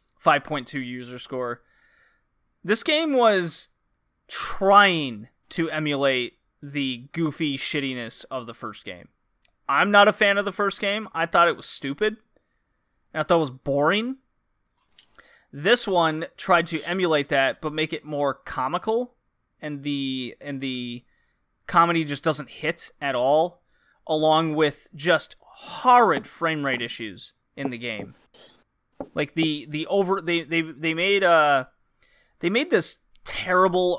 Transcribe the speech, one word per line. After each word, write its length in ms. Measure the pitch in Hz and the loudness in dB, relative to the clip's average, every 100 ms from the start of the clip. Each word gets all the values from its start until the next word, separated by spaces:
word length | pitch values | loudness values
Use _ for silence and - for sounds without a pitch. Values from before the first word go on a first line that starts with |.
| _ _ | _ _
five 280 | 165 147 | 2 2
point 240 | - 147 123 | 0 -8 -6
two 120 | 143 | -10
user 380 | 123 123 120 123 | -10 -12 -14 -14
score. 440 | - 127 123 117 _ _ _ _ _ _ _ _ _ _ | -10 -8 -6 -8 _ _ _ _ _ _ _ _ _ _
This 220 | 170 220 | -2 0
game 300 | - 302 320 | 2 0 2
was 540 | 269 226 196 170 - - _ _ _ _ _ - | 4 4 4 0 -4 -6 _ _ _ _ _ -10
trying 1000 | - - - 196 202 202 170 139 107 113 _ - | -8 -6 -2 6 8 8 4 -2 -6 -14 _ -14
to 180 | - 165 | -4 -4
emulate 680 | 156 151 139 139 131 120 _ _ _ | -2 -2 0 2 2 -2 _ _ _
the 460 | 143 143 135 120 131 | -12 -6 -4 -6 -10
goofy 460 | 165 160 - 160 135 | -4 -4 -2 -4 -2
shittiness 680 | - 151 139 127 113 - - | -4 -4 -4 -6 -8 -10 -10
of 160 | 131 117 | -10 -12
the 80 | |
first 300 | 113 113 101 | -14 -14 -14
game. 240 | - 90 - _ _ _ _ _ - | -16 -16 -18 _ _ _ _ _ -4
I'm 220 | 139 196 | 0 4
not 160 | 202 208 | 6 6
a 60 | |
fan 260 | - 208 202 | 6 2 0
of 60 | |
the 80 | 196 | -2
first 280 | 185 202 - | -2 -4 -2
game. 280 | 202 208 220 | -4 -6 -8
I 140 | 165 165 | -6 -2
thought 220 | 185 170 | 2 2
it 80 | 147 | 2
was 100 | - | -4
stupid. 520 | - 139 143 214 220 _ _ _ _ _ _ _ _ _ | -6 -6 -2 -4 -4 _ _ _ _ _ _ _ _ _
And 80 | 156 | -6
I 20 | |
thought 120 | 151 170 | 0 2
it 20 | |
was 120 | 143 | 2
boring. 680 | 131 - 143 151 202 233 269 _ _ _ _ _ _ _ _ _ _ _ _ _ | -6 -4 2 2 2 -2 -8 _ _ _ _ _ _ _ _ _ _ _ _ _
This 380 | 139 165 240 - | -4 2 2 2
one 380 | 180 160 156 165 - | 2 2 0 -8 -8
tried 300 | - 170 170 | 2 2 2
to 160 | 160 | -6
emulate 480 | - 185 175 151 139 | -4 -2 2 2 2
that, 320 | 139 135 117 | 0 0 -2
but 100 | 156 | -6
make 220 | 156 160 | -4 -6
it 100 | 156 | -6
more 300 | 147 147 139 | -8 -4 -2
comical, 800 | 131 - - 131 175 - 226 247 _ _ _ _ _ | -4 -10 -6 -4 -4 -2 -2 -4 _ _ _ _ _
and 200 | 156 143 | -12 -8
the, 540 | 143 143 135 131 120 - | -4 -4 -4 -6 -8 -10
and 180 | 143 139 | -12 -8
the 440 | 135 127 123 120 _ _ _ _ _ _ - | -6 -6 -8 -12 _ _ _ _ _ _ -2
comedy 380 | 175 170 165 | 2 4 2
just 180 | 151 139 | -2 -4
doesn't 280 | 165 147 143 | -2 -2 -4
hit 420 | - 156 170 - - | -8 -6 -6 -8 -8
at 140 | 143 | -4
all, 480 | 127 131 151 175 - _ _ _ _ - | 0 2 4 2 -4 _ _ _ _ -4
along 500 | 156 156 156 160 151 | 0 4 4 2 0
with 320 | 151 - - | 0 -2 -18
just 420 | 151 156 160 - - | -8 0 2 0 -10
horrid 840 | _ - - - 254 247 214 151 - | _ -20 -16 -2 6 6 6 2 -2
frame 400 | - 165 156 139 | -6 -4 -2 0
rate 160 | 123 | 0
issues 500 | 117 - 110 90 - _ _ - | -2 -6 -10 -12 -16 _ _ -10
in 140 | 139 | -10
the 80 | 120 | -8
game. 360 | 120 107 101 - _ _ - _ _ _ _ - - | -10 -10 -12 -18 _ _ -20 _ _ _ _ -18 -12
Like, 180 | - 147 | -6 -6
the, 320 | 160 160 151 151 | -2 -2 -2 -8
the 160 | 151 160 | -8 -2
over-, 340 | 196 185 190 | 0 0 -2
they, 220 | 165 170 | 0 -2
they, 180 | 151 165 | 0 -4
they 320 | 160 147 160 | -4 -6 -4
made, 320 | 160 185 202 | -2 0 2
uh, 400 | 185 170 147 139 127 _ _ _ _ _ _ - | 4 6 6 4 0 _ _ _ _ _ _ -6
they 100 | 170 | -2
made 180 | 220 330 | 0 2
this 300 | 220 - - _ _ | 2 0 -4 _ _
terrible 720 | - - 185 185 185 180 180 | -8 -6 0 4 4 4 0